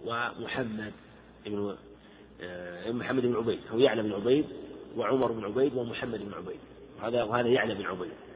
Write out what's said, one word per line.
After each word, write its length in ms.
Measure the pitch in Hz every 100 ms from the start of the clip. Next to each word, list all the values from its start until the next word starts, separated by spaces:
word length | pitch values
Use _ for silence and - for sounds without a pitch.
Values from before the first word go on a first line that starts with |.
| -
ومحمد 880 | 117 120 - 110 123 120 107 104 - - - - - 107
بن، 300 | 104 101 - - - - - - -
آه، 500 | 90 90 87 87 101
محمد 340 | 120 123 127 123
بن 100 | 113
عبيد، 240 | 113 92 -
هو 60 | 113
يعلى 260 | 131 113
بن 100 | 107
عبيد 320 | 101 107 139 - - - - - -
وعمر 340 | 107 131 120
بن 140 | 113 104
عبيد 300 | 110 139 127
ومحمد 440 | 117 113 127 110
بن 140 | 101
عبيد، 260 | 85 90 87 - - - -
هذا، 220 | 107 120
وهذا 240 | 110 120 117
يعلى 280 | 123 110 101
بن 100 | 90
عبيد، 260 | 90 85 - -